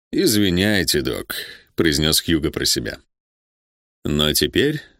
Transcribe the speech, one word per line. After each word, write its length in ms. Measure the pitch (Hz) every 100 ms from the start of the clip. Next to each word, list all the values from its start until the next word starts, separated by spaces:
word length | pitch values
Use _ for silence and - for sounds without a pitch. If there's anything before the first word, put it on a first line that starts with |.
| _
«Извиняйте, 920 | - 185 107 101 87 104 101 80 76
док», — 340 | 64 50 - - - - _ -
произнёс 440 | 82 69 78 76
Хьюго 280 | - 80 73
про 140 | -
себя. 340 | 71 - 62 - _ _ _ _ _ _ _ _ _ _
Но 280 | - 73 76
теперь 500 | 73 71 - 139 151 -